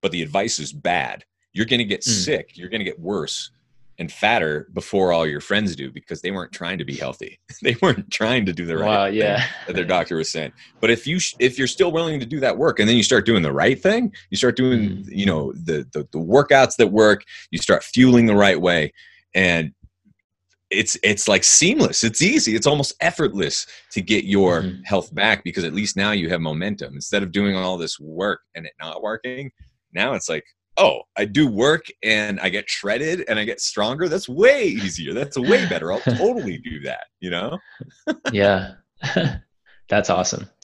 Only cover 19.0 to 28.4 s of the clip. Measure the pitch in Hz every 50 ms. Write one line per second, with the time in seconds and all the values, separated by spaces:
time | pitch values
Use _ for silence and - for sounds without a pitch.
19 | - - _ _ _ _ _ 92 95 90 87 82 80 78 - _ _ - _ _
20 | _ _ _ _ _ _ _ _ _ _ _ _ _ _ 180 196 220 - - -
21 | - 104 104 101 - - 101 95 - - - - 151 175 247 311 202 98 - -
22 | - 113 117 - 160 196 277 311 180 120 107 110 104 143 143 147 139 - - _
23 | - 170 175 - 160 123 - 101 90 73 - - - - - - _ _ - 110
24 | 92 - 107 104 - 95 101 98 98 90 87 82 90 92 92 - - - 104 95
25 | 87 - - - 98 110 107 - - 87 82 - 87 82 76 95 107 101 - 95
26 | 98 104 107 101 85 80 90 85 82 78 78 78 90 104 104 101 - 65 67 69
27 | - - - 101 98 92 82 101 101 101 98 92 92 92 92 90 82 76 - -
28 | 73 78 78 82 95 104 90 -